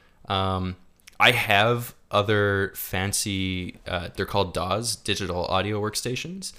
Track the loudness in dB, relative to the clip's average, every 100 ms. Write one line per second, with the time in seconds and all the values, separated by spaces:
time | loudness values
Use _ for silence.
0 | _ _ -4 0 0 0 -2 -6 -14 _
1 | -20 4 4 6 4 4 6 2 -4 -14
2 | _ 0 2 2 2 2 -2 -4 -6 -2
3 | -2 -2 -2 -2 -2 -2 -6 -10 -6 -6
4 | -6 -6 -2 0 0 -2 -2 -2 -2 -4
5 | -4 -4 -2 -4 0 0 0 -2 -4 -4
6 | -6 -6 -8 -10 -12